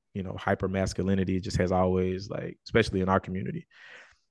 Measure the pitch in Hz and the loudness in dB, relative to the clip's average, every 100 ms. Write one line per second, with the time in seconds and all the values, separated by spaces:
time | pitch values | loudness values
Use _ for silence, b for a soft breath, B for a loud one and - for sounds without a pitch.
0 | _ 101 92 101 - 101 92 95 92 - | _ -8 -6 -4 0 0 0 0 -2 0
1 | 92 98 95 92 95 90 90 92 92 92 | 0 2 2 0 -2 0 2 4 4 2
2 | 92 92 101 - - - - 117 107 95 | 0 -4 -8 -8 -10 -12 0 2 4 2
3 | 92 95 - 92 - - - B B B | 4 2 2 -6 -6 -8 -12 B B B
4 | B B _ | B B _